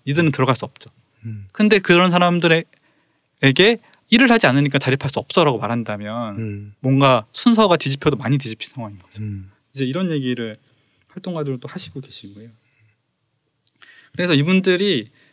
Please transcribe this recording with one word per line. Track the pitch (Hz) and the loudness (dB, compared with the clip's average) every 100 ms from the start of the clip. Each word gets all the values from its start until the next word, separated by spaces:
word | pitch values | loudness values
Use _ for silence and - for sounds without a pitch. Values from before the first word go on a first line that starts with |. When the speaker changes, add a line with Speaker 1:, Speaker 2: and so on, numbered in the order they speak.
| - | -4
Speaker 1:
이들은 | 147 165 | 0 0
들어갈 | 143 135 127 | 0 0 -2
수 | |
없죠. | 127 - - _ _ _ 113 | -6 -12 -20 _ _ _ -14
Speaker 2:
음. | 107 101 | -14 -10
Speaker 1:
근데 | - 214 208 | 0 2 2
그런 | 196 175 185 | 4 4 4
사람들에게 | 175 175 175 170 165 160 _ _ _ _ _ _ _ 135 131 196 233 _ _ _ | 2 2 2 2 0 -2 _ _ _ _ _ _ _ 0 4 4 2 _ _ _
"일을 | 233 262 | 4 4
하지 | 233 165 | 4 4
않으니까 | 131 143 143 | 2 2 0
자립할 | - 135 139 | 0 -2 -2
수 | - | -6
없어"라고 | - - 147 117 | -2 2 2 0
말한다면 | 104 117 110 104 104 113 113 104 | -2 -4 -6 -8 -8 -8 -8 -8
Speaker 2:
음. | 110 101 104 101 | -10 -10 -14 -6
Speaker 1:
뭔가 | 131 135 139 127 - | 0 2 4 2 0
순서가 | - - 226 214 170 | -2 2 4 4 2
뒤집혀도 | - 135 156 131 | 0 -4 -2 -2
많이 | 123 143 | -2 -2
뒤집힌 | 113 110 - | -4 -10 -12
상황인 | - 110 101 | -14 -14 -16
거죠. | 90 104 | _ -14
Speaker 2:
음. | 107 98 95 _ _ 135 | -10 -12 -14 _ _ -6
Speaker 1:
이제 | 131 | -6
이런 | 143 190 | -4 -4
얘기를 | 151 131 123 113 107 _ _ _ _ _ | -4 -4 -4 -8 -12 _ _ _ _ _
활동가들도 | - 190 165 147 131 139 | -16 -10 -8 -6 -8 -10
하시고 | 185 - - | -14 -14 -14
계시고요. | - - 101 104 117 113 _ _ _ _ _ _ _ _ _ _ _ _ - - _ | -16 -18 -20 -20 -20 _ _ _ _ _ _ _ _ _ _ _ _ _ -20 -20 _
그래서 | - 180 | -6 0
이분들이 | 143 147 190 185 180 202 151 107 _ _ | 2 2 2 2 0 0 -2 -6 _ _